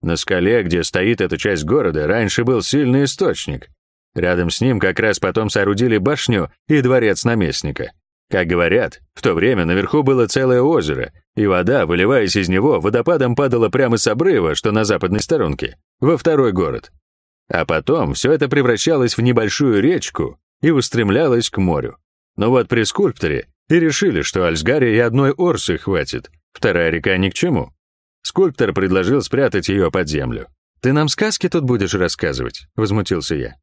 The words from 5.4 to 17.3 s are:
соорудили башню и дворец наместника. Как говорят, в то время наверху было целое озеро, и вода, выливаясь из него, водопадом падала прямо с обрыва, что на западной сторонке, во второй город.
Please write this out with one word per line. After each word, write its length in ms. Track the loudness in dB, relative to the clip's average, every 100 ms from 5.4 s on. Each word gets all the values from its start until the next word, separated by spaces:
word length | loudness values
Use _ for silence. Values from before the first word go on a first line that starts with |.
| -2
соорудили 480 | -2 -2 0 0 2
башню 560 | 0 -2 -2 -2 -2 _ _
и 140 | 0
дворец 420 | 2 2 2 0
наместника. 680 | -2 0 -2 -4 -8 -8 -12 _ _ _ _
Как 140 | -2 0
говорят, 520 | 0 2 2 0 -6 _
в 80 | -4
то 100 | -2
время 320 | 2 2 2
наверху 380 | 0 0 0 0
было 240 | 2 2 2
целое 340 | 0 2 2
озеро, 520 | 2 2 -2 -4 -6 -12 _ -2
и 100 | 0
вода, 400 | 2 2 0 2
выливаясь 480 | 2 2 2 2
из 140 | 0 0
него, 320 | 2 2 2
водопадом 560 | 0 0 0 0 0 0
падала 320 | 0 2 2
прямо 280 | 2 2 2
с 120 | 0
обрыва, 480 | 0 2 2 2 0
что 160 | 0
на 100 | 0
западной 380 | 0 0 0 -2
сторонке, 580 | 0 -2 0 -4 -8 -12 _ _
во 180 | 0 2
второй 320 | 2 2 2
город. 400 | 0 -2 -4 -12 _ _ _ _